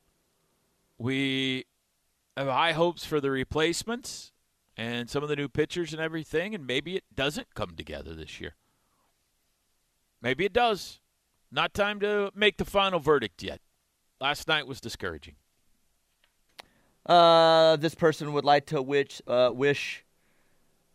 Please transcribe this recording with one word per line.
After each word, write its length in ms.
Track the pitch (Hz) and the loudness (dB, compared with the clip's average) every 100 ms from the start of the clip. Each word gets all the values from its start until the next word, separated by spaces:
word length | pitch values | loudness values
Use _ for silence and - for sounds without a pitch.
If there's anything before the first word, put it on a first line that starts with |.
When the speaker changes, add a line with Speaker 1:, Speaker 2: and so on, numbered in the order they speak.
| _ _ _ _ _ _ _ _ _ - | _ _ _ _ _ _ _ _ _ -10
Speaker 1:
We 640 | 120 135 135 135 131 131 - _ _ _ _ _ _ - | -4 -2 -2 -2 -2 -4 -8 _ _ _ _ _ _ -6
have 100 | 139 | -2
high 260 | 127 165 | 2 2
hopes 320 | 160 175 170 - | 2 0 0 -4
for 140 | 151 | -2
the 120 | 139 | 0
replacements 1000 | 135 131 151 160 170 - 240 - - - _ _ _ _ - | -2 -2 0 0 0 -6 -8 -10 -16 -18 _ _ _ _ -10
and 320 | 113 120 120 | -6 -6 -6
some 140 | 143 | -4
of 60 | 147 | -4
the 60 | 147 | -4
new 140 | 143 | -2
pitchers 440 | - 156 175 165 | -2 -2 -2 -6
and 80 | 156 | -4
everything, 520 | 160 160 151 156 185 | -6 -6 -4 -4 -4
and 140 | 214 131 | -6 -4
maybe 280 | 127 147 185 | -4 -4 -8
it 100 | - - | -8 -4
doesn't 400 | 135 156 - - | -4 -4 -10 -10
come 200 | 101 80 | -10 -10
together 380 | 76 76 69 | -12 -12 -12
this 260 | 80 78 - | -14 -14 -14
year. 160 | 82 - _ _ _ _ _ _ _ _ _ _ _ _ _ _ _ _ | -14 -16 _ _ _ _ _ _ _ _ _ _ _ _ _ _ _ _
Maybe 220 | 117 131 196 | -4 -2 0
it 80 | |
does. 460 | 208 240 196 - - _ _ _ _ _ | 2 2 0 -6 -18 _ _ _ _ _
Not 220 | 131 175 | -4 -2
time 260 | - 202 208 | 0 -2 -2
to 280 | 208 208 202 196 | -2 -2 -2 0
make 220 | 208 - | 0 0
the 60 | 196 | 0
final 340 | 202 196 180 | 2 2 2
verdict 420 | 139 143 110 - | 4 4 2 -6
yet. 180 | 92 73 _ _ _ _ _ - | -10 -12 _ _ _ _ _ -6
Last 280 | 135 143 - | -4 -4 -2
night 200 | 156 131 | -2 -4
was 120 | 131 | -10
discouraging. 540 | 117 - 98 78 - 76 _ _ _ _ _ _ _ _ _ _ _ - - _ _ _ - | -12 -8 -8 -8 -14 -20 _ _ _ _ _ _ _ _ _ _ _ -20 -20 _ _ _ 4
Speaker 2:
Uh, 680 | 175 170 165 165 160 160 160 | 6 8 8 8 6 6 4
this 180 | 160 - | 0 2
person 360 | 170 147 151 | 0 2 -2
would 120 | 147 135 | -2 4
like 220 | 147 139 | 4 2
to 140 | 156 | -4
wish, 400 | 131 143 139 - - | -2 0 -2 -6 -2
uh, 220 | 123 127 | 2 2
wish, 520 | 120 139 139 - - _ _ _ _ _ _ _ _ _ | 2 0 0 -4 -10 _ _ _ _ _ _ _ _ _